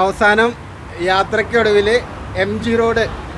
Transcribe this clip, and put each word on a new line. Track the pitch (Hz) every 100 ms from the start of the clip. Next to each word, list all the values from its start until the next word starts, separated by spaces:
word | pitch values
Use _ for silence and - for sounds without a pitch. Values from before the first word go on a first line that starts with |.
അവസാനം | 190 190 208 214 233 240 - - - -
യാത്രയ്ക്കൊടുവിൽ | 180 190 - 214 208 233 214 208 202 240 - - - 185
എം | 196 214
ജി | 226 226
റോഡ്, | 226 226 208 - -